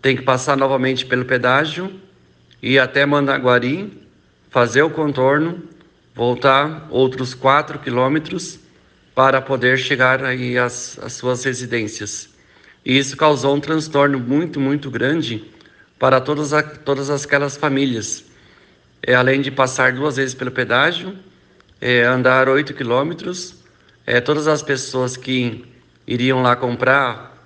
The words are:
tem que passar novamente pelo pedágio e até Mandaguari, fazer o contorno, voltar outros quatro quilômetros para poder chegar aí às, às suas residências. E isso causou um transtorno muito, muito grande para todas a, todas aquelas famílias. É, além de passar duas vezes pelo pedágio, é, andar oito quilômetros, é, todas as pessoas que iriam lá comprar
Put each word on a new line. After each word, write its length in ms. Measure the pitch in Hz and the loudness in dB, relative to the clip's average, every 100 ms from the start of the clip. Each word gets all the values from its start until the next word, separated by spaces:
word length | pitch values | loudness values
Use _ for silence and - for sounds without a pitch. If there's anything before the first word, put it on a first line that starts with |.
tem 160 | 135 131 | 0 0
que 40 | |
passar 360 | 131 127 151 139 | 0 0 0 0
novamente 480 | 135 135 131 127 | 2 2 0 -2
pelo 180 | 127 123 | -2 -4
pedágio 800 | 123 127 123 131 160 156 190 196 - _ _ _ _ _ | 0 0 2 2 0 -6 -8 -12 -20 _ _ _ _ _
e 160 | - 135 | 2 2
até 260 | 127 139 | 4 2
Mandaguari, 960 | 139 147 139 139 127 123 123 165 208 - - _ _ _ _ | 2 2 2 0 2 2 2 -4 -8 -16 -20 _ _ _ _
fazer 320 | 127 117 135 | 0 2 4
o 80 | 156 | 2
contorno, 720 | 160 151 131 131 147 160 180 - - _ _ _ | 0 -2 2 2 2 0 -4 -14 -20 _ _ _
voltar 720 | - 120 120 139 135 147 156 - | -2 -2 2 4 4 2 -6 -4
outros 460 | 127 131 127 127 | 0 2 0 -8
quatro 420 | - 135 143 151 143 | -2 2 2 0 -8
quilômetros 840 | - 120 131 156 156 185 - - _ _ _ _ _ | -4 0 0 0 -4 -10 -10 -16 _ _ _ _ _
para 260 | - 135 135 | 2 4 4
poder 380 | 131 131 123 127 | 0 0 2 2
chegar 460 | - 135 127 131 | 0 2 2 2
aí 340 | 135 127 123 123 | -2 -4 -2 0
às, 400 | 123 123 - - | -2 -4 -14 -14
às 160 | - | -14
suas 300 | - 123 123 | -6 -4 -2
residências. 920 | 135 120 123 120 104 - 104 - - _ _ _ - _ | -4 -4 -4 -4 -6 -8 -12 -12 -16 _ _ _ -20 _
E 140 | - 135 | 0 0
isso 180 | 135 127 | 0 2
causou 380 | 156 139 135 | 2 4 2
um 40 | 143 | 0
transtorno 580 | 147 160 156 143 143 135 | 0 -4 0 2 2 2
muito, 420 | 120 143 170 147 | 0 0 0 -2
muito 300 | 131 147 143 | -2 -2 -4
grande 540 | 117 123 160 123 110 - - - _ _ _ | -2 0 0 -2 -6 -10 -20 -20 _ _ _
para 200 | 131 131 | 2 2
todas 340 | 127 147 147 | 2 -4 0
a, 100 | 151 | -2
todas 480 | 151 - - 139 139 | -2 -8 -4 -2 -2
aquelas 440 | 143 - 143 143 | -4 0 0 0
famílias. 680 | 139 151 135 139 113 101 - - _ - _ _ _ _ _ | -2 -2 0 0 -2 -6 -10 -14 _ -20 _ _ _ _ _
É, 100 | - | 2
além 280 | 127 127 135 | 4 4 2
de 100 | 139 | 0
passar 420 | 139 127 127 131 | 0 0 2 0
duas 220 | 127 147 | 2 -2
vezes 180 | 135 135 | -2 -4
pelo 160 | 127 127 | -4 -6
pedágio, 680 | 127 113 123 156 175 185 202 - _ _ _ _ _ | -4 0 2 2 -2 -10 -14 -20 _ _ _ _ _
é, 220 | 123 123 | 0 2
andar 460 | 120 127 127 131 131 | 4 4 4 4 4
oito 240 | 135 151 | 2 0
quilômetros, 880 | - 120 123 151 170 180 180 - - _ _ _ _ - | -6 -2 0 0 -6 -8 -10 -12 -18 _ _ _ _ 0
é, 120 | 120 | 0
todas 280 | 120 151 156 | 2 0 0
as 160 | 151 | 0
pessoas 520 | - 131 - 131 127 | -2 -4 -4 -4 -4
que 500 | 127 - 127 120 110 - - _ _ - | -6 -4 -2 -2 -6 -16 -20 _ _ -6
iriam 340 | 120 127 131 | -2 0 2
lá 140 | 123 | 2
comprar 840 | 123 123 120 127 139 131 107 - - | 2 0 0 2 2 0 -4 -14 -20